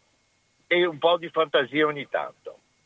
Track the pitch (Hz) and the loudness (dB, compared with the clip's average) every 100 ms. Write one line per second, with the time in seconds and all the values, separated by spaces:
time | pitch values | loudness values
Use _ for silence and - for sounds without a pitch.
0 | _ _ _ _ _ _ _ 175 175 151 | _ _ _ _ _ _ _ 0 0 2
1 | 165 175 165 160 156 156 127 143 151 147 | 2 2 -2 -2 0 2 0 0 0 0
2 | 131 - 67 - - - _ _ | -6 -6 -6 -10 -18 -18 _ _